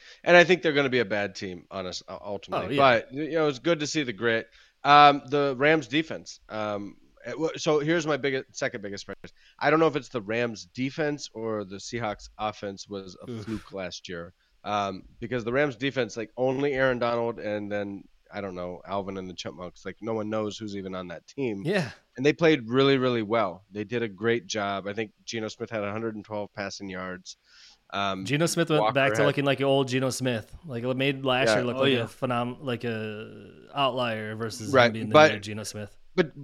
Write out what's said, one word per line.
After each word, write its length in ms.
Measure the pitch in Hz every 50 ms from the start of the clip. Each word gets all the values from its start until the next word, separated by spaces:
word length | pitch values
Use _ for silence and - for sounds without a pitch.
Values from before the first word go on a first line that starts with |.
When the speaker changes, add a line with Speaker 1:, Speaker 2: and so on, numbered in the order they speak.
| - - - - -
Speaker 1:
and 120 | - 175
I 80 | 175 170
think 200 | 156 180 160 -
they're 100 | 160 143
gonna 160 | 143 139 131
be 80 | 127 123
a 40 | 113
bad 300 | 95 107 104 101 98 92
team, 300 | - 104 95 90 87 - -
honest, 320 | 85 95 92 90 87 - -
uh, 100 | - 95 - -
ultimately. 540 | 101 101 98 - - - 151 - - 147 139
Speaker 2:
Oh, 40 | 139
yeah. 180 | 131 120 110 - -
Speaker 1:
But, 20 | 127
you 200 | 139 160 135 156
know, 140 | 165 156
it's 120 | 147 135 120
good 220 | 117 165 170 151
to 40 | 147
see 160 | 139 - 156
the 100 | 147 123 107
grit. 340 | 92 113 117 113 113 - - _ - - _ _ _ -
Um, 380 | 139 143 147 147 143 143 139 -
the 260 | 127 143 143 139 139 131
Rams 320 | 120 139 151 160 160 135
defense. 520 | 110 147 156 160 - 107 85 90 - - - _ -
Um, 460 | 104 107 107 107 104 101 101 92 - - _ _ _ _ -
it 100 | 120 120
wa-, 120 | 131 160 160 -
so 220 | 143 - 165 151 151
here's 280 | 143 156 170 175 147
my 80 | 156 147
biggest, 300 | 135 - 139 131 131 - _ -
second 240 | - 139 127 - 113
biggest 200 | 98 101 98 95 -
surprise. 280 | - 95 - - - - _ - - _ -
I 100 | - 143
don't 120 | 151 160
know 60 | 165
if 100 | 156 131
it's 100 | 151 120
the 140 | - - 120
Rams 480 | 98 101 113 117 120 117 110 92 90 85 -
defense 560 | 123 131 139 135 165 156 147 147 139 - - -
or 320 | 110 113 113 110 104 101
the 100 | 92 101
Seahawks 540 | 95 - - 120 117 117 107 101 - - - -
offense 500 | - 107 107 104 - 107 101 98 95 -
was 300 | - 101 98 95 92 87 - -
a 20 | 120
Speaker 2:
Oof. 140 | 120 113 101
Speaker 1:
fluke 300 | 107 110 98 - - 101
last 340 | 98 92 87 - - -
year. 260 | - 90 85 85 90 _ _ _ _ _ _ -
Um, 400 | 98 104 104 101 98 95 90 - - - -
because 240 | 120 98 123 123 107
the 80 | 117
Rams 240 | 123 135 147 147 123
defense, 400 | - 135 139 - 135 120 104 -
like, 160 | 117 110 - -
only 340 | - 127 131 135 135 143 147 135
Aaron 240 | 131 135 131 127
Donald 420 | 120 120 120 120 117 117 117 113 -
and 300 | - 107 104 104 104 101
then, 360 | 104 104 101 101 101 92 - - _ _ _ - -
I 60 | 104
don't 160 | 101 95 92
know, 240 | 90 90 90 90 - -
Alvin 300 | 85 98 101 95 98 95
and 120 | 95 92 90
the 40 | 87
Chipmunks. 500 | - - 110 67 80 90 87 - - -
Like, 120 | 98 90 -
no 140 | 104 113 113
one 160 | 110 104 107
knows 280 | 110 110 107 104 98
who's 200 | - 110 104 101
even 180 | 101 95 95 92
on 140 | 92 90 87
that 180 | 85 78 _
team. 360 | - - 139 135 120 104 98 98
Speaker 2:
Yeah. 240 | 151 208 190 147 107 - - _ _ -
Speaker 1:
And 100 | - 131
they 60 | 151
played 380 | 156 - 170 160 156 139 113 110
really, 280 | 120 135 135 139 139
really 240 | 131 127 127 123 117
well. 440 | 107 98 113 117 107 92 85 - _ _
They 140 | 95 104 107
did 180 | 98 123 117
a 60 | 117
great 400 | 110 95 90 107 117 117 120 87
job. 400 | 98 - 110 101 101 98 98 90
I 60 | 101 104
think 180 | 110 113 98 _ _ -
Geno 240 | - - 113 110 107
Smith 200 | - - 117 -
had 140 | 117 107 101
a 80 | 101
hundred 240 | 101 110 113 113 107
and 80 | 107 95
twelve 300 | - 107 104 101 95 -
passing 360 | 107 101 98 - - 101 95
yards. 460 | 92 92 92 92 92 92 - - - _ _ _ _ - - - - _ _ -
Um, 320 | - 98 101 98 95 95 95
Speaker 2:
Geno 220 | 117 139 147 170
Smith 240 | 160 - 170 165 -
went 120 | 156 151
Speaker 1:
Walker 120 | 107 110 123
Speaker 2:
back 180 | 139 135 139 110
to 60 | 113
Speaker 1:
had 60 | 139
Speaker 2:
looking 180 | 143 139 147 139
like 140 | 139 135 131
old 300 | 139 139 135 135 135 123
Geno 200 | 123 131 131 131
Smith. 460 | 117 - 127 127 120 110 - - - - -
Like, 200 | 160 123 117 117
it 100 | 127 127
made 280 | 127 135 143 139 135 135
last 240 | 131 127 127 135 117
Speaker 1:
Yeah. 60 | 107
Speaker 2:
year 80 | 107 123
look 120 | 123 117
Speaker 3:
Oh, 40 | 131
Speaker 2:
like 120 | 135 139 131
Speaker 3:
yeah. 100 | 120 117
Speaker 2:
a 40 |
phenom-, 500 | 104 - - 139 123 123 120 120 123 127 -
like 240 | 156 131 120 113 -
a 680 | 120 113 110 110 107 107 107 110 107 107 107 104 98 - - - - -
outlier 600 | 143 139 131 120 127 123 117 110 110 107 107 110
versus 340 | 110 113 110 107 - 110 -
him 60 | 135
Speaker 1:
Right, 180 | 131 120 117 110
Speaker 2:
being 160 | 110 110 107
the 40 | 113
Speaker 1:
but 200 | 151 156 151 120
Speaker 2:
new 60 | 104
Geno 240 | 98 107 104 110 104
Smith. 320 | - - 104 104 - - - - - -
Speaker 1:
But, 160 | 185 175 135 - 143